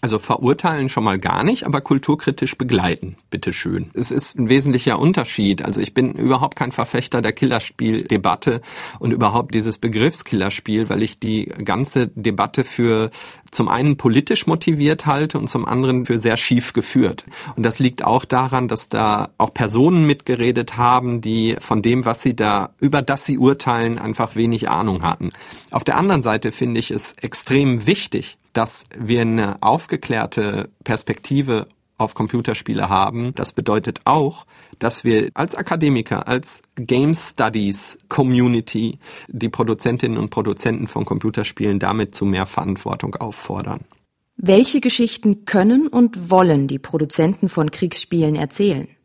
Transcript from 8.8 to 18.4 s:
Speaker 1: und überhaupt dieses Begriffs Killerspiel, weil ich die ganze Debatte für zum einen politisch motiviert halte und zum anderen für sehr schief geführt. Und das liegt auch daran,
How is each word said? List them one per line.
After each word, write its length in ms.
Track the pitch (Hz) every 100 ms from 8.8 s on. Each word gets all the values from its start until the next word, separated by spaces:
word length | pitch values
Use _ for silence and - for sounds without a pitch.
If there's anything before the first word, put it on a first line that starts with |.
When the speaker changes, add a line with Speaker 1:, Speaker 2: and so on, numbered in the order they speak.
| - -
Speaker 1:
und 140 | 117
überhaupt 420 | 123 110 110 -
dieses 240 | 113 110 107
Begriffs 460 | 117 107 131 -
Killerspiel, 640 | - 107 95 - - 107 110
weil 160 | 101
ich 160 | 110 -
die 240 | 110 110
ganze 640 | - - 107 98 135 - 117
Debatte 560 | - 110 98 117 -
für 460 | 127 - 117 110 110 - - - -
zum 160 | - 120
einen 280 | 117 143 143
politisch 520 | 123 117 - 220 -
motiviert 580 | 165 170 156 147 156 151
halte 320 | 143 151 151
und 100 | -
zum 180 | 123 -
anderen 380 | 117 131 127
für 140 | 120 117
sehr 180 | 113 113
schief 360 | - 120 113
geführt. 520 | - - 135 107 - - - -
Und 80 | -
das 160 | 117 -
liegt 240 | 127 123
auch 220 | - 120
daran, 420 | - 127